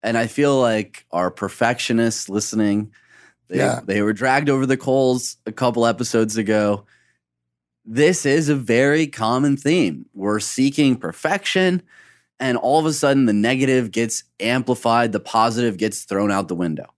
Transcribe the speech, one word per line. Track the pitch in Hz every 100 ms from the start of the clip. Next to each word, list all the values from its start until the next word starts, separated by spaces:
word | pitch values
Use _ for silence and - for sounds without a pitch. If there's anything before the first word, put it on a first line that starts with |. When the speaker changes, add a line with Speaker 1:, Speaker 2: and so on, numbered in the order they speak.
Speaker 1:
And | 110 117
I | 113
feel | - 143 135
like | 120 110 104 - _
our | 85 90
perfectionists | - 98 - 117 123 - 113 117 110 -
listening, | 101 - 110 107 101 107 _ _ - - _ _
they, | -
Speaker 2:
Yeah. | 135 120
Speaker 1:
they | - 101
were | 104
dragged | 107 131 135 147
over | 135 131
the | 131
coals | 135 131 131 127 - - -
a |
couple | 110 123 117 117
episodes | 113 120 117 110 110
ago. | 104 107 104 104 _ _ _ _ _ _ _ _ _ _
This | - 113 151 180
is | 143 147 151
a |
very | 143 117 117 139 156 156
common | - 113 123 143 139
theme. | 139 175 104 78 -
We're | - 98 107
seeking | - - 135 139 143 120
perfection, | 85 - 156 196 - 190 185 180 - - - _ _ _
and | 131 123
all | 123 160
of | 156
a |
sudden | 151 143 139 123
the |
negative | 104 110 131 135 131 113
gets | 113 113 - - _
amplified, | 110 127 123 123 120 117 120
the | 101
positive | - 113 113 113 120 92
gets | 110 -
thrown | - 98 104
out | 98 87
the |
window. | 87 87 73 -